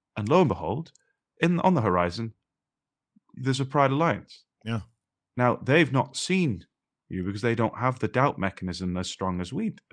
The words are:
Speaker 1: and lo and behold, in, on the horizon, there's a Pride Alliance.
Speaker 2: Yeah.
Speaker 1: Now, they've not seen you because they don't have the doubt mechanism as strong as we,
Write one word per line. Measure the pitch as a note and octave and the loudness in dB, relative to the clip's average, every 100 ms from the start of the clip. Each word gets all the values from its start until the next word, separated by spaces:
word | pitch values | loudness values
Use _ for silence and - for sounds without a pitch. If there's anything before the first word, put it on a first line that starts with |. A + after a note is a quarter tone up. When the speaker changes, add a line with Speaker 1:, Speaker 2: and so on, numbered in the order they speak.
| _ - | _ -8
Speaker 1:
and | G#2+ | 0
lo | E3 | 4
and | D#3+ | 4
behold, | F2 E2 A#2+ E3 _ _ _ _ _ | 0 -4 -6 -8 _ _ _ _ _
in, | E3+ F3 | 0 2
on | - | 2
the | E3+ | 4
horizon, | A2 F2+ F2 F2+ A2+ - _ _ _ _ _ _ _ _ _ | 4 2 2 -2 -10 -12 _ _ _ _ _ _ _ _ _
there's | - B2+ C3 | -6 -2 0
a | |
Pride | C3 D3 C#3 | 0 4 4
Alliance. | C#3 E3 G2 - - _ _ | 4 2 0 -6 -20 _ _
Speaker 2:
Yeah. | A2 A2+ - _ _ _ _ - | -6 -6 -6 _ _ _ _ 0
Speaker 1:
Now, | B2 - | 0 0
they've | - D3+ D3 | 2 2 4
not | C3 - - | 2 -2 -6
seen | - F#3 E3 F#2 - _ _ _ _ | -2 0 0 -2 -8 _ _ _ _
you | F#2 | -6
because | F2+ G2+ | -6 -2
they | A#2+ | 0
don't | A#2 A2+ - | 2 0 0
have | B2 B2+ | -2 0
the | A2 | -2
doubt | B2 C#3 - | 2 0 0
mechanism | F#2+ - F#2 E2+ F2+ F2+ | -4 -4 -8 -6 -4 -4
as | F2+ | -6
strong | - F#2+ F2+ | -4 -4 -4
as | F2 | -6
we, | C3+ A3 - _ | -6 -6 -8 _